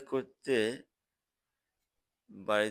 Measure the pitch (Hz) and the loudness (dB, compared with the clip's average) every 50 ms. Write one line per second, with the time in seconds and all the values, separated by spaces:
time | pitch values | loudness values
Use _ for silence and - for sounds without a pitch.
0 | 135 - 139 131 - - _ _ - 139 131 113 107 113 120 - - _ _ _ | 0 -2 -4 -4 -4 -6 _ _ -2 0 2 2 2 0 -2 -6 -12 _ _ _
1 | _ _ _ _ _ _ _ _ _ _ _ _ _ _ _ _ _ _ _ _ | _ _ _ _ _ _ _ _ _ _ _ _ _ _ _ _ _ _ _ _
2 | _ _ _ _ _ - 104 98 95 104 107 104 107 107 | _ _ _ _ _ -20 -20 -10 -4 0 2 2 2 0